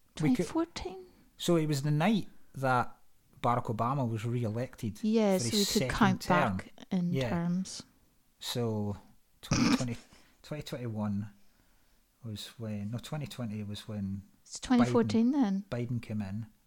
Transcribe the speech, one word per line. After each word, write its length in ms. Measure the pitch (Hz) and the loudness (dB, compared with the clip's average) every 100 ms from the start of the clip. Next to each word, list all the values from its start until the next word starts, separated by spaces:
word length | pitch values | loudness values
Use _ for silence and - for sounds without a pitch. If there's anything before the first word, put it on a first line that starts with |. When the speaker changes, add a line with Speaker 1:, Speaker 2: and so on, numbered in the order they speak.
| _ - | _ 0
Speaker 1:
We 140 | 156 | 2
could 20 | 254 | 2
Speaker 2:
twenty 60 | |
fourteen? 520 | 180 320 339 - 370 381 370 - _ - | 0 -2 -4 -6 -10 -12 -16 -20 _ -6
Speaker 1:
So 180 | - 170 | 2 2
it 100 | 156 | 4
was 160 | 143 | 0
the 80 | 147 | 2
night 360 | 147 175 220 - - - - | 2 4 2 0 -10 -16 -4
that 340 | 131 127 - - - - _ - | 2 2 0 -6 -20 -20 _ -4
Barack 240 | 123 123 - | 0 0 0
Obama 340 | 110 117 143 120 | -2 0 0 -2
was 160 | 113 | -2
re-elected 760 | 117 123 117 110 - - 110 - | -2 -2 -2 -4 -6 -6 -8 -2
Speaker 2:
Yeah, 360 | 214 220 208 190 | 2 4 4 4
Speaker 1:
for 60 | |
Speaker 2:
so 60 | 117 | 2
Speaker 1:
his 20 | |
Speaker 2:
we 60 | 208 | 2
could 80 | 202 | 2
Speaker 1:
second 300 | 214 127 - | 2 0 4
Speaker 2:
count 240 | 196 185 | 4 4
Speaker 1:
term. 340 | - 180 170 185 | 2 4 4 -2
Speaker 2:
back 160 | - - - | -6 -16 -4
in 220 | 185 175 | -2 0
Speaker 1:
Yeah. 160 | 139 123 | 0 0
Speaker 2:
terms. 520 | 170 170 180 185 - - _ _ _ _ _ | 0 0 -2 -4 -10 -14 _ _ _ _ _
Speaker 1:
So 580 | - 123 117 107 104 98 - - _ _ | -6 -2 0 0 -2 -4 -12 -20 _ _
twenty 340 | - - - - | 0 4 4 4
twenty, 200 | 123 - - - | 0 -6 -12 -20
<laughs> 220 | - _ | -20 _
twenty 200 | - 151 | -12 -10
twenty-one 640 | - 139 123 107 104 101 110 - - _ _ _ _ _ _ _ | -8 -6 -6 -2 -2 -2 -4 -12 -20 _ _ _ _ _ _ _
was 260 | 113 104 - - | -12 -10 -12 -10
when, 320 | 110 104 101 | -8 -6 -6
no, 80 | 117 | -6
twenty 280 | - 151 127 | -6 -8 -8
twenty 360 | - 120 107 | -8 -6 -6
was 240 | 104 104 - | -6 -8 -8
when 360 | 107 98 98 - _ | -6 -4 -6 -10 _
Speaker 2:
It's 160 | - - | -18 -12
twenty 240 | - 247 240 | 2 4 4
fourteen 420 | 240 214 220 240 | 4 4 4 4
Speaker 1:
Biden, 0 | |
Speaker 2:
then. 320 | 294 214 190 - | 4 2 2 -2
Speaker 1:
Biden 320 | 120 120 120 | -4 -2 -4
came 200 | - 107 | -4 -6
in. 240 | 98 101 113 _ | -4 -6 -8 _